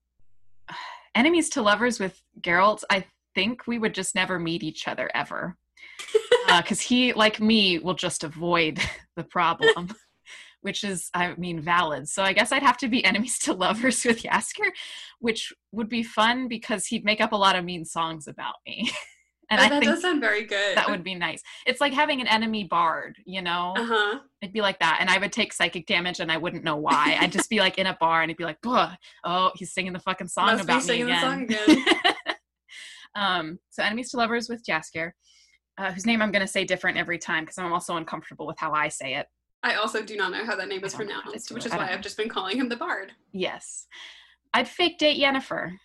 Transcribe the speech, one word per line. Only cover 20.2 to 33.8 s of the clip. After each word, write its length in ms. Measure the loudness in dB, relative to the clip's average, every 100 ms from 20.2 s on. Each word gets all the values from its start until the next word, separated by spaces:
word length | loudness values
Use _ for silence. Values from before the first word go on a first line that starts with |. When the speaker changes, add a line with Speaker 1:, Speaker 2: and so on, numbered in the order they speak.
Speaker 2:
very 220 | 2 0
good. 320 | -2 -2 0 2
Speaker 1:
that 100 | 0
would 160 | -2
be 100 | -6
nice. 280 | -6 -6 -6 -14 -8 -4
It's 140 | 0
like 120 | 0
having 300 | 2 0 0
an 40 | 2
enemy 380 | 2 2 -2
bard, 520 | -2 2 2 0 -6 -14 -12
you 160 | -6
know? 320 | -2 -2 -2 -4
Speaker 2:
Uh-huh. 440 | 0 0 0 -4 -10 _
Speaker 1:
It'd 140 | -8
be 80 | -2
like 160 | 0 2
that. 180 | 2 2
And 100 | 2
I 80 | 2
would 120 | 0
take 200 | -2 -2
psychic 340 | 0 -2 -2 -2
damage 340 | 0 0 -2
and 120 | -2
I 60 | -2
wouldn't 260 | -4 -4
know 120 | -2 -2
why. 420 | 2 4 4 4
I'd 120 | 2
just 180 | 0 0
be, 80 | 2
like, 160 | 2 2
in 100 | -2
a 80 | 2
bar 220 | 2 4
and 80 | 2
it'd 80 | -2
be 60 |
like, 180 | -8 -6
"Buh, 300 | 0 2 2 -2 -20 -10
oh, 260 | -2 0 0 0
he's 180 | -6
singing 180 | -6 -6
the 60 | -4
fucking 300 | -4 -4 -4
song 180 | 0 2
Speaker 2:
Must 200 | 4 4
be 60 |
Speaker 1:
about 40 | 2
me 40 | 2
Speaker 2:
singing 180 | 0 2
the 60 |
Speaker 1:
again." 80 | 2
Speaker 2:
song 220 | 2 0
again. 920 | -2 2 6 6 6 2 2 0 -4 -10
Speaker 1:
<laughs> 760 | _ _ _ -20 -20 -20 -12
Um, 440 | -2 0 0 -2 -8 _
so 140 | -4